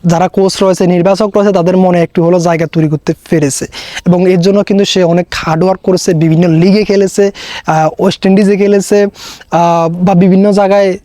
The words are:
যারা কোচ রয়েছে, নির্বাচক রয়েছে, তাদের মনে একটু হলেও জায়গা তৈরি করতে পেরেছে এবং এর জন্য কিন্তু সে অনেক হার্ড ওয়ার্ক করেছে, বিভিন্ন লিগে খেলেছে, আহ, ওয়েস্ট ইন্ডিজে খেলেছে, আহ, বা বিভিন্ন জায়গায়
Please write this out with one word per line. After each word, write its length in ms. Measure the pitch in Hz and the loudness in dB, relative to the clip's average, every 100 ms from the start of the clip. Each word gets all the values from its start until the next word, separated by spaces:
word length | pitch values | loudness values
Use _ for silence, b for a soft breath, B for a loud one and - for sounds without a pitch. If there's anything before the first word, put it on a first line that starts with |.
| 175 | 0
যারা 220 | 165 180 | 0 0
কোচ 360 | - 190 - | 0 -2 0
রয়েছে, 240 | 190 180 185 | 0 2 0
নির্বাচক 420 | 180 175 190 214 208 | 2 0 0 0 0
রয়েছে, 180 | 202 | 0
তাদের 240 | 190 170 185 | 0 0 2
মনে 240 | 185 180 | 2 2
একটু 220 | 165 - 165 | 0 0 0
হলেও 140 | 180 | 2
জায়গা 280 | 170 165 160 | 0 -2 -2
তৈরি 220 | 165 156 | -2 -2
করতে 240 | 151 - 160 - | -2 -4 -8 -2
পেরেছে 360 | 160 147 131 - B B B - | -2 0 -4 -10 B B B -2
এবং 240 | 180 185 | 0 2
এর 100 | 185 | 2
জন্য 240 | 175 202 | 2 0
কিন্তু 220 | 196 196 196 | 0 0 0
সে 180 | - | 0
অনেক 240 | 175 175 175 - | 0 0 -2 -8
হার্ড 280 | - 160 | -4 -2
ওয়ার্ক 180 | 185 190 | 0 -2
করেছে, 320 | - 185 - | -2 -2 0
বিভিন্ন 340 | 170 160 160 180 | 0 0 2 2
লিগে 360 | 160 180 202 | 2 2 2
খেলেছে, 480 | 208 196 196 - 202 - B B - | 0 0 0 0 -2 -2 B B -4
আহ, 340 | 160 156 - | -2 -2 -2
ওয়েস্ট 240 | 190 - 196 | -4 -2 0
ইন্ডিজে 320 | 190 196 202 | 2 2 2
খেলেছে, 480 | 202 202 190 208 202 | 2 0 0 0 0
আহ, 840 | - - - - 165 170 170 165 | -4 -20 -20 -6 -2 0 0 -2
বা 240 | 175 185 | -2 0
বিভিন্ন 380 | 185 185 190 202 | 2 2 2 2
জায়গায় 460 | 202 196 202 196 185 | 2 2 2 0 -2